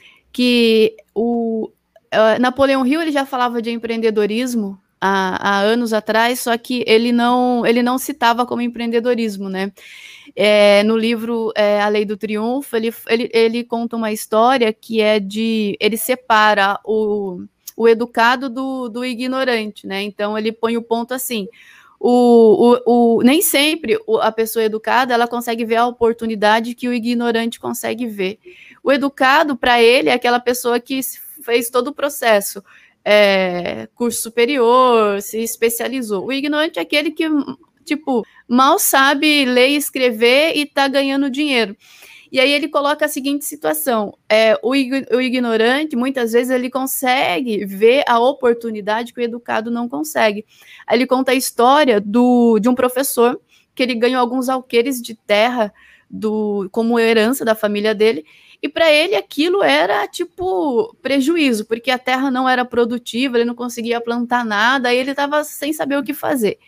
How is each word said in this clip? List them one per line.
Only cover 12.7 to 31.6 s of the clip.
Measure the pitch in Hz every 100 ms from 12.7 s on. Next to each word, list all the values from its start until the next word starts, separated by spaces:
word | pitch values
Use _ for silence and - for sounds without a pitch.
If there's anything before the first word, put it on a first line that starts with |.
| 226
ele, | 226 226 -
ele, | 233 247
ele | 233 226 233
conta | 240 233 233 233
uma | 220
história | 214 - 214 240 269 220
que | 220 - 220
é | 214 214
de... | 196 208 226 226 208 -
Ele | 214 220
separa | - 254 - 214 214 202 196 202
o, | - 220 214 208 196 180 202 _ - -
o | 226
educado | 226 240 - 226 254 269
do, | 233 269 262 247
do | 226
ignorante, | 254 233 254 254 262 233 214 - 202
né? | 190
Então, | 208 196 208 214
ele | 220
põe | 220 226 233
o |
ponto | 233 233 233
assim, | 254 - 226 190 - - - _ -
o, | 233 247 240 233 226 - 240 240 -
o, | 240 233 226
o, |
nem | 240 311
sempre | 415 277 294 320 302 214 -
o, | 220
a | 220
pessoa | 220 226 226
educada, | 220 214 220 226 262
ela | 233 233
consegue | 240 240 233
ver | 226 226
a | 240
oportunidade | 240 226 226 226 214 208 220 233
que | 240 247
o |
ignorante | 247 226 240 240 226 233 -
consegue | 247 233 226 226 240
ver. | 202 185 214 - - - -
O | -
educado, | 277 269 - 262 285 311 254
pra | 254 240
ele, | 233 262 311
é |
aquela | 247 240 240
pessoa | 240 247 240 240
que | - 269
s-, | 262 - - -
fez | - 240